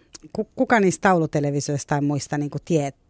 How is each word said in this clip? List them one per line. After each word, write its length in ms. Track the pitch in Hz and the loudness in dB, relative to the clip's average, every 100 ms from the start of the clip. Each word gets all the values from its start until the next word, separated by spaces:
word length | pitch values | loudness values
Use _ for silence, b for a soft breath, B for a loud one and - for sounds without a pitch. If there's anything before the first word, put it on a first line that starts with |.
| b - - | b -20 -10
ku-, 140 | - 208 - | -8 -6 -2
kuka 240 | 262 233 | 2 4
niistä 220 | 185 - 196 | 4 2 2
taulutelevisioista 800 | 175 156 151 143 143 - 143 - | 4 2 0 -2 -2 -2 -4 -2
tai 120 | 147 | -2
muista 360 | 143 143 - 147 | 0 -2 -4 -6
niinku 200 | 147 147 - | -4 -6 -2
tie-, 280 | 160 139 - | -2 -2 -8